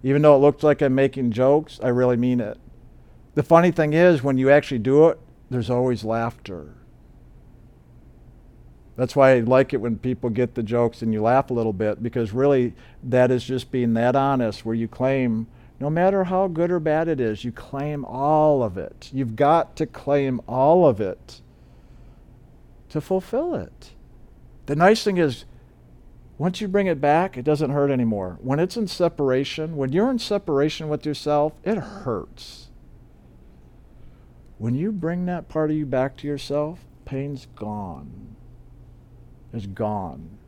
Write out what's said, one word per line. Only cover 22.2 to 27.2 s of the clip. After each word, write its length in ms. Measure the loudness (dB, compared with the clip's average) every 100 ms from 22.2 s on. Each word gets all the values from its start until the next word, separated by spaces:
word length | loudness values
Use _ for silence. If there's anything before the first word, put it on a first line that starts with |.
| -20 -20 -20 -20 -20 -20 -10
to 120 | -10
fulfill 540 | -4 -4 -2 -4 -4
it. 380 | -6 -10 -18 -20 -20 -20 -20 -20 -20 -20 -18 -6
The 80 |
nice 300 | 2 4 4
thing 140 | 0 0
is, 260 | 0 -2 -14 -20 -20 _ -20 -20 -20 -20 -20 -6
once 220 | -6 -4
you 80 | -2
bring 180 | 0 0
it 140 | 0
back, 360 | 2 2